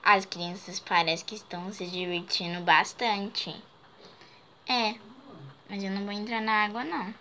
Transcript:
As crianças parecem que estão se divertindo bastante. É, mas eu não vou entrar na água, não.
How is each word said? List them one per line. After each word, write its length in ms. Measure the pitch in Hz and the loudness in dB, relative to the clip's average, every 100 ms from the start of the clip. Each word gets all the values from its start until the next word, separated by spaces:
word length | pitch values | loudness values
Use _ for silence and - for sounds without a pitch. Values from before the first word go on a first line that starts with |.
As 220 | - 202 | 8 6
crianças 540 | 190 170 175 190 - 180 | 4 -6 -6 -6 -10 -10
parecem 460 | - 180 165 165 | 2 4 4 0
que 100 | - | -4
estão 360 | 214 - 175 185 | -12 -10 -8 -8
se 140 | 196 180 | -8 -6
divertindo 720 | 180 180 175 175 - 170 175 | -4 -2 -2 -2 -4 -2 -2
bastante. 920 | 175 160 196 - 240 202 202 - - - - - - - - - - - - - - | 6 6 6 0 0 0 -2 -6 -6 -10 -16 -20 -20 -20 -20 -20 -20 -20 -20 -16 -2
É, 280 | 247 220 233 - - - - 139 - - | 2 2 -2 -14 -20 -18 -16 -16 -18 -10
mas 140 | 202 | -4
eu 80 | 196 | -2
não 120 | 196 | -2
vou 100 | 202 | -2
entrar 280 | 208 214 226 | -4 -2 -2
na 240 | 220 220 | 2 2
água, 180 | 208 220 | 2 0
não. 300 | 294 320 190 233 | -4 -4 -4 -8